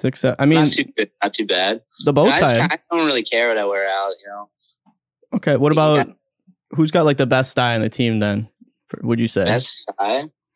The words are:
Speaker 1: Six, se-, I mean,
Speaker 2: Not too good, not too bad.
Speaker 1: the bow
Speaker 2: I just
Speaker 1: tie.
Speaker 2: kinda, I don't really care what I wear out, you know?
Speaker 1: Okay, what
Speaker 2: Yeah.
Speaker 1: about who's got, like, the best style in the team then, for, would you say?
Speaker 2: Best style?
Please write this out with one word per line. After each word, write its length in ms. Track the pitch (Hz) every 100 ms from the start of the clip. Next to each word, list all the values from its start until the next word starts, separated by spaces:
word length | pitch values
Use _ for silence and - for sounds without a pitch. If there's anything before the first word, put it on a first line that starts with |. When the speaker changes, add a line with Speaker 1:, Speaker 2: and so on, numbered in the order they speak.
Speaker 1:
Six, 200 | 131 -
se-, 160 | 131 -
I 80 | 139
mean, 140 | 160
Speaker 2:
Not 120 | 151
too 120 | - - -
good, 140 | 107 -
not 120 | 104
too 120 | - 104
bad. 360 | 90 95 113 _ -
Speaker 1:
the 80 | -
bow 140 | 143 196
Speaker 2:
I 20 |
just 120 | -
Speaker 1:
tie. 180 | 147 117
Speaker 2:
kinda, 140 | 165
I 220 | 160 - 170
don't 100 | 156
really 180 | 131
care 240 | 104 117 120
what 100 | 110
I 60 |
wear 240 | 101 98 98
out, 240 | 98 98 95
you 60 | 101
know? 220 | 101 104 _ _ _ _ _ _ _ _ -
Speaker 1:
Okay, 200 | - 135
what 180 | 143
Speaker 2:
Yeah. 260 | 156 156 147
Speaker 1:
about 140 | 123 - _ _ _ _ _
who's 220 | 147 156
got, 120 | 175
like, 120 | 131 139
the 100 | 131
best 240 | 131 131
style 240 | - 123 117
in 60 |
the 60 | 110
team 300 | - 120 110
then, 280 | 104 104 110 _ _ _ _
for, 120 | -
would 140 | 120 117
you 80 | 113
say? 160 | -
Speaker 2:
Best 240 | 95 120 135 - -
style? 400 | - 101 127 151 _ _